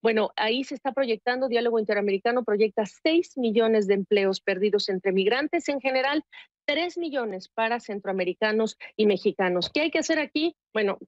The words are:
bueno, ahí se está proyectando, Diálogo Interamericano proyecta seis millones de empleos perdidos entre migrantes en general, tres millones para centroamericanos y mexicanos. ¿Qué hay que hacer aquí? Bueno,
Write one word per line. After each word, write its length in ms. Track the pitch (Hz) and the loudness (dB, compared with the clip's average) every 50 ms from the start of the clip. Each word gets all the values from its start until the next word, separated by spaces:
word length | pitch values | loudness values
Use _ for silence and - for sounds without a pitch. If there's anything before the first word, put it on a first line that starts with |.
| - | 0
bueno, 280 | 226 220 220 208 - - | 2 2 2 0 0 0
ahí 280 | - 214 220 240 262 269 | -2 0 0 0 -2 -4
se 100 | - 285 | -6 -10
está 200 | 233 - 269 240 | -6 -6 -4 -2
proyectando, 540 | 277 277 233 220 208 - 247 247 254 262 | 0 0 0 -2 -2 0 -2 0 0 0
Diálogo 300 | 254 233 233 233 240 233 | 0 0 0 2 2 2
Interamericano 640 | 226 214 220 208 202 208 202 196 190 - 233 240 247 233 | 0 0 0 0 0 0 0 0 0 0 0 0 0 0
proyecta 420 | - 208 202 220 214 - - 208 | 0 2 2 2 2 2 -2 -4
seis 520 | 190 - _ - 320 320 339 359 - - | -4 -6 _ 0 2 2 2 0 0 -4
millones 480 | 269 247 226 202 233 226 226 226 214 202 | -2 -2 2 2 2 4 4 4 2 2
de 80 | 190 202 | 2 0
empleos 480 | 196 190 - 208 202 196 196 190 - | -2 0 0 2 2 2 2 0 -2
perdidos 480 | - 196 190 185 202 208 196 202 - - | -4 -4 -2 0 0 2 2 0 0 -2
entre 220 | 190 185 - 196 | -4 -2 -2 0
migrantes 580 | 185 190 190 208 240 262 302 294 - 339 - - | 0 0 0 0 -2 -2 -2 -2 -2 -2 -2 -2
en 100 | 285 269 | -4 -2
general, 440 | - 269 262 262 262 277 294 311 - _ - - - _ _ _ _ | -2 0 0 0 0 0 0 -2 -4 _ -14 -20 -20 _ _ _ _
tres 320 | - 294 311 339 359 - | -4 -2 -2 -2 -4 -4
millones 520 | 349 339 320 262 269 233 214 190 185 - - _ | -6 -6 -4 -4 -4 -4 -4 -6 -8 -12 -8 _
para 260 | - 226 226 233 240 | -4 -2 -2 -2 -4
centroamericanos 1000 | - - 202 202 - 196 190 190 180 180 180 - 214 214 214 220 220 214 - - - - - | -4 -8 -10 -6 -6 -4 -2 -2 -2 -2 -2 0 0 0 2 0 0 -2 -4 -10 -18 -8 -2
y 80 | - 214 | 2 2
mexicanos. 640 | 208 196 185 - 208 - - 190 180 180 180 175 - | 2 2 2 0 -2 0 0 0 0 0 0 -2 -2
¿Qué 100 | - 294 | -2 -2
hay 100 | 311 320 | 0 0
que 80 | - 320 | 0 0
hacer 180 | 294 - 320 | 0 0 0
aquí? 380 | 311 294 - - 302 311 339 - _ _ _ - | 0 -2 -2 -2 0 0 0 -2 _ _ _ -2
Bueno, 240 | 214 208 196 190 - - | 0 0 0 -2 -4 -10